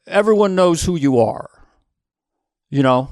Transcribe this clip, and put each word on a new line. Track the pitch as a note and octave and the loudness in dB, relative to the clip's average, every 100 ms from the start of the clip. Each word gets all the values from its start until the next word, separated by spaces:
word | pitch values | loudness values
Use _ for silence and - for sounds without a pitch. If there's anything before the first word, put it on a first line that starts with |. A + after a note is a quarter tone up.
| - | -6
everyone | F#3+ G#3 G#3+ G#3 | -2 2 2 2
knows | F#3 F3+ E3 | 2 2 0
who | - F3 | -2 -2
you | C#3 B2 | 0 0
are. | A2 - - _ _ _ _ _ _ _ _ _ _ _ - | 0 -4 -14 _ _ _ _ _ _ _ _ _ _ _ -10
You | C#3 | -2
know, | C3 B2+ C3+ | 0 0 -2